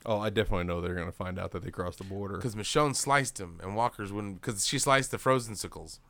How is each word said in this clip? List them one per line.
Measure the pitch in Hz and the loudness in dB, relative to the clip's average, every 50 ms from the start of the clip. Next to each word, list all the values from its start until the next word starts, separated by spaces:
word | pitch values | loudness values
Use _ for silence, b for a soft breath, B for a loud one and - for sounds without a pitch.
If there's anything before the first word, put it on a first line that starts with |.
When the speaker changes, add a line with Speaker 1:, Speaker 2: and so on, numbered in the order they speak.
| - | -2
Speaker 1:
Oh, | 117 107 104 | 0 0 2
I | 107 110 | 0 2
definitely | 98 110 101 - 101 87 87 | 2 4 4 4 4 2 2
know | 87 85 87 | 0 0 0
they're | 87 87 90 | 0 -2 -2
gonna | 87 82 85 | -2 -4 -4
find | - - 92 92 92 | -4 -4 -6 -4 -4
out | 92 92 90 | -4 -4 -4
that | - 87 - | -4 -6 -6
they | - | -6
crossed | - - 90 87 - | -4 -4 -4 -4 -4
the | - 98 | -6 -8
border. | 98 98 101 101 95 98 | -8 -6 -4 -4 -4 -4
Speaker 2:
'Cause | 101 131 120 104 | -2 -2 -2 -4
Michonne | 107 98 - - 151 151 143 127 | -4 -4 2 4 4 4 4 2
sliced | - - 139 139 139 131 - - - | 2 2 4 4 4 2 0 -4 -6
him, | 92 85 85 82 | -8 -10 -10 -8
and | 85 95 104 | -8 -4 -2
Walker's | 110 120 120 - - 104 98 98 | 0 0 0 -2 -4 -6 -4 -4
wouldn't, | 104 104 101 92 92 | -4 -4 -6 -8 -6
'cause | - 123 110 98 - | -6 -4 -2 0 0
she | - 143 131 | 0 2 2
sliced | - 139 135 135 123 - | 4 6 6 4 4 2
the | 120 | -2
frozen | 101 - 131 131 127 117 110 101 | 2 4 4 4 4 2 -2 -6
sickles, | - - 90 - 80 80 82 - - _ | -6 -8 -8 -10 -12 -12 -14 -16 -18 _